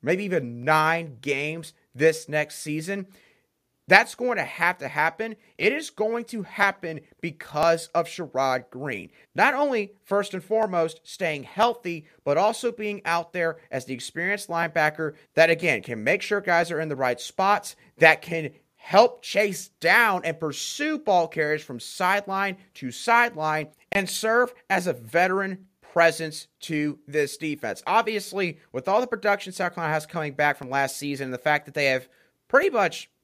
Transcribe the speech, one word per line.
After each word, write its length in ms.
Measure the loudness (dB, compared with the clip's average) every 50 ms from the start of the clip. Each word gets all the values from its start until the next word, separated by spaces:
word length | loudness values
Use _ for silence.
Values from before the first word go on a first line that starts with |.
maybe 220 | 0 0 0 0 0
even 400 | -2 -2 -2 -2 -4 -10 -6 2
nine 540 | 4 4 4 6 4 2 0 -2 -8 -14 -10
games 540 | -4 -4 -2 -2 -2 -4 -6 -8 -12 -14 -18 _ _ _ _
this 360 | 4 4 4 4 4 -4 -4
next 300 | -2 -2 -2 -2 -6 -14
season, 480 | -8 -6 -6 -6 -4 -6 -6 -8 -8 -12 _ _ _ _ _ _ _ _ _ _ _ _ _ _ _ 6
that's 260 | 6 6 6 4 -4
going 200 | -6 -4 -2 -2
to 80 | -2 -4
have 340 | -6 -4 0 0 0 0 -2
to 80 | -8 -8
happen. 480 | -2 0 0 0 0 -2 -8 -10 -10 -12 _ _ _ _
It 140 | -2 0
is 180 | 0 -2 -6 -10
going 360 | _ -4 -2 -2 -2 -4 -6
to 180 | -8 -8 -10 -10
happen 580 | -10 -2 0 2 2 2 -2 -8 -10 -10 -10 -12 _ _ _
because 680 | -8 -8 -8 _ -16 -8 -2 2 4 4 4 2 0 -2 _
of 120 | -2 -2 -2
Sherrod 600 | -4 -10 -12 -6 _ -2 0 0 0 -2 -4 _
Greene. 420 | -12 -8 -6 -6 -6 -6 -8 -12 _ _ _ _ _
Not 200 | 2 2 2 4
only, 400 | 2 0 0 0 -2 -2 -4 -8 _ _
first 300 | -2 0 0 0 -2 -6
and 100 | -10 -6
foremost, 560 | -2 0 0 0 0 0 0 0 0 -2 -8 _
staying 400 | -20 -10 -4 -4 -4 -4 -4 -8
healthy, 640 | -12 0 2 2 2 2 -2 _ -8 -8 -8 -10 _ _ _ _
but 120 | 0 2 4
also 340 | 4 2 2 0 -4 -4
being 300 | -4 -4 -6 -6 -6 -6 -4
out 260 | -2 -2 -2 -2 -4
there 280 | _ -2 -2 -2 -2 -4 _ _
as 140 | -8 -8 -6
the 80 | -6 -10
experienced 560 | -10 -10 -10 -8 -6 -4 -4 -4 -4 -6 -6
linebacker 680 | -4 -2 -2 -2 0 0 0 0 0 -2 -6 -6 -8 -10 _ _ _
that, 140 | 4 6 6
again, 320 | 6 2 2 0 0 0
can 220 | -2 -6 -8 -4 0
make 180 | 0 0 0
sure 200 | 0 -4 -4 -4
guys 280 | 0 2 2 2 2 0
are 120 | -2 -6
in 80 | -4 -4
the 80 | -4 -2
right 220 | -2 -2 -2 -2
spots, 580 | -6 -16 -4 -2 2 2 2 2 0 -8 -16 _ _ _ _ _
that 240 | 8 8 8 6
can 300 | 2 -6 -6 -6 -6 -6 -10 _ _ _ _
help 460 | _ _ 2 6 6 6 6 4 -4
chase 480 | -14 -4 0 0 0 0 -2 -6 -12 -14 _ _
down 420 | 2 4 4 6 6 4 2 0 -2
and 140 | -4 -6 -4
pursue 580 | -4 -6 -6 -6 -8 -10 -6 -4 -4 -4 -4 -4
ball 280 | 0 2 2 2 2 0
carriers 360 | -2 -4 -2 0 -2 -4 -4
from 160 | -8 -14 -12
sideline 760 | -12 -14 -8 -2 0 2 2 0 0 -4 -4 -2 -2 -4 -4 -8 -14 _ _
to 180 | -10 -10 -10
sideline, 760 | -10 -6 0 4 4 4 4 4 0 -2 -2 -2 -2 -2 -4 -6 _ _ _ _ -4
and 160 | -2 -2 -2
serve 440 | -6 -4 -2 0 2 2 2 0 -2 _ _ _
as 180 | -2 0 0 -2
a 60 | -4
veteran 720 | -4 -8 -2 2 2 4 4 2 0 -2 -4 -6 -10 -14 _ _ _
presence 680 | _ -6 2 6 6 6 4 2 -6 -8 -8 -10 -16 _ _ _
to 400 | -10 -4 -2 -2 -2 -2 -4 -6 _ -6
this 300 | -2 -2 -2 -2 -4 -6
defense. 440 | -6 -6 -6 -4 -6 -8 -8 -6 -4 0
Obviously, 720 | 2 2 2 2 -2 -4 -6 -6 -4 -4 -4 -4 -4 -8 _ _ _
with 160 | -6 -2 2
all 100 | 2 2
the 80 | 2 0
production 460 | -4 -2 0 0 0 0 -2 -10 -8
South 220 | -4 -4 -4 -4
Carolina 180 | -4 -4 0 0
has 120 | -2 -2
coming 280 | -4 -8 -6 -6 -6 -2
back 240 | 2 2 2 2 0
from 120 | -4 -2
last 280 | 0 0 0 0 -2 -4
season, 280 | -6 -6 -6 -6 -6
and 80 | -6 -8
the 40 | -4
fact 280 | 0 2 0 0 0
that 80 | -4 -4
they 120 | 0 2
have 240 | 2 2 2 -2 -6 _ _ _ _ _ _ _ _
pretty 200 | 2 4 4 4
much 400 | 2 2 2 2 0 -4 -14 _ _ _